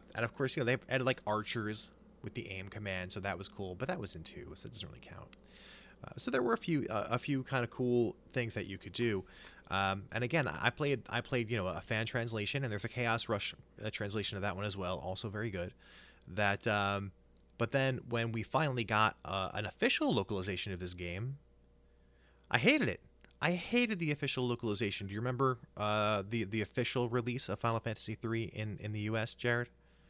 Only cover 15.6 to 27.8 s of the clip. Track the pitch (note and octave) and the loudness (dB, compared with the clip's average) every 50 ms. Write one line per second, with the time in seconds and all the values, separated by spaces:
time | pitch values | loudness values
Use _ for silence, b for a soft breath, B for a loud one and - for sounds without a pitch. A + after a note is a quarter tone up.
15.6 | F2 F2+ - b b b b b b b b b b - F2+ G#2 G#2 G2 G2+ - | -4 -4 -6 b b b b b b b b b b -6 0 2 2 2 2 2
16.6 | - A2+ G#2 G#2 G2+ G2 G2+ G2+ G2+ G2 - - - - - - - - - - | 2 2 2 4 4 2 2 0 -2 -6 -10 -14 -20 -20 -20 -20 -20 -12 -4 -2
17.6 | A#2 - - C3+ C3+ C3+ C3 - - B2 B2 A#2 A#2 A#2 A2 A2+ G2+ - - C#3 | 0 2 2 2 2 2 0 -2 -4 -2 0 0 0 0 0 -2 -2 0 0 2
18.6 | D#3+ C#3+ B2+ A#2+ A2 G#2+ A2 G#2+ A2 G#2+ - - - - F#2+ G2 F#2+ - - G#2 | 2 2 2 0 0 4 4 6 6 6 4 0 -4 -4 -2 0 0 0 -2 -4
19.6 | G#2+ G2+ - - G#3+ C4 - - D#4 C#4 D#3 G#2+ F#2+ - G#2+ F#2+ F#2 G2+ F#2 F#2 | -4 -4 -2 0 2 2 4 4 4 4 4 4 2 2 0 -2 -2 -2 -2 -2
20.6 | - G#2 F#2 E2+ F#2 F2 F2+ F2+ F2+ F2 F2 G2 A#2 C3 C#3 C#3+ - - - - | -2 -4 -4 -4 -4 -4 -4 -4 -6 -6 -4 -4 -4 -4 -6 -8 -12 -20 -20 -20
21.6 | - - - - - - - - - - - - - - - - - - - A#2 | -20 -20 -20 -20 -20 -20 -20 -20 -20 -20 -20 -20 -20 -20 -20 -20 -2 0 2 4
22.6 | A#2+ A3+ D4+ D4 G3 G#2+ F2+ - - - - - - - - - C#3 E3 F3+ F3 | 6 6 6 6 4 2 0 -2 -6 -16 -20 -20 -20 -20 -4 0 2 2 2 0
23.6 | - - A#3 A#3+ B3 A3 A3 E3+ E3+ D3+ D3 C#3+ D3+ C3+ - C3+ B2+ A#2+ A#2+ A2+ | 0 0 2 4 4 4 2 2 2 0 2 2 0 0 2 2 2 2 2 2
24.6 | A#2+ A2 G#2 G2 A#2 G2+ - - G2+ F#2+ G2+ G#2+ A#2+ B2+ B2+ B2 C3+ C3 B2 - | 0 0 2 2 2 0 0 -2 -4 -4 -4 -2 -2 -2 2 2 4 2 2 0
25.6 | - - - - G#2 G#2 G#2+ G#2+ G#2 G#2+ G#2+ G2+ F#2+ G#2 A#2 A2+ G#2 F#2+ G#2+ A2 | -4 -10 -6 -2 0 2 4 4 4 4 4 2 2 0 0 0 0 0 0 0
26.6 | G2+ - - C3 A#2+ - - C3 B2 A2+ A#2+ B2 A2+ B2 A#2+ A2 - - G2+ - | -2 0 0 0 0 2 2 0 0 2 2 0 0 0 -2 -2 -2 -2 -2 0
27.6 | - A#2 A2+ A2 | 0 0 0 0